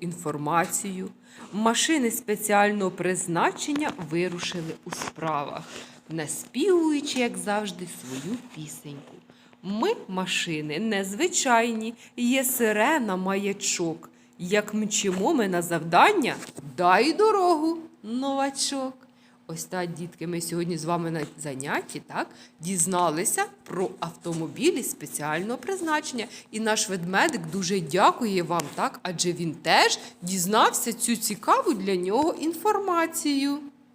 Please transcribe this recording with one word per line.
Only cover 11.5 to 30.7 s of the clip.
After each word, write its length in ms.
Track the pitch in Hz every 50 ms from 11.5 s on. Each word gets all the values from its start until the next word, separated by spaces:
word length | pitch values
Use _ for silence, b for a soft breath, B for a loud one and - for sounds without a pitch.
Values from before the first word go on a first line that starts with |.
| 240 226 233 240 226 220 220 226 233 B B B B
є 280 | 247 240 240 262 269 262
сирена, 720 | 262 - - 233 214 208 214 220 285 320 294 226 202 185
маячок. 920 | 185 185 190 196 202 202 196 196 196 - - - - 175 165 160 - - b b b b b b -
Як 360 | 175 175 208 208 208 208 214
мчимо 600 | 214 214 208 - - 202 196 180 185 202 294 339
ми 140 | 254 208 190
на 140 | 180 175
завдання, 720 | 170 175 170 156 156 165 170 196 277 415 415 359 240 175 135 - - - - - - - -
дай 360 | - 180 175 185 202 247 311
дорогу, 680 | 311 381 427 440 415 392 359 359 330 294 311 330 339 330 - - - _
новачок. 920 | - 214 233 254 269 277 269 277 277 277 269 - - - 277 269 262 262 254 - - b b b b b b b _ -
Ось 160 | 160 170 -
так, 280 | - 185 180 175 175
дітки, 340 | 156 147 175 170 - - 165
ми 140 | 170 170 170
сьогодні 380 | 170 - 170 175 175 170 175 151
з 60 | 151
вами 260 | 165 175 170 170 165
на 100 | 165 160 147 143 - -
занятті, 640 | - 147 131 135 139 151 214 349 - - - - -
так, 220 | - 143 214 339 339 B B B B B -
дізналися 840 | 156 180 196 175 - 190 185 175 175 160 147 165 214 - - 381 403 403 - - -
про 260 | - 160 180 185 - - -
автомобілі 840 | 175 165 - - - 170 165 160 160 147 127 175 247 359 415 262
спеціального 760 | - - - - 151 - - - 147 151 151 170 196 220 254 262
призначення. 680 | - - 392 370 339 320 302 302 302 - 262 233 208 B B B B B
І 100 | - 214
наш 280 | 220 214 220 214 - 190
ведмедик 520 | 190 185 170 180 190 208 294 233 226 190 165 160
дуже 280 | 170 196 180 165 208 190
дякує 600 | 165 147 - 185 226 349 359 - 247 208 190 175
вам, 200 | 170 151 175 170 147 135 -
так, 260 | 175 214 262 - -
адже 300 | - 180 175 147 - 175
він 220 | 165 - 175 156 143
теж 440 | - - 165 185 254 381 466 - B B B B B
дізнався 680 | 180 180 190 190 170 196 214 233 330 466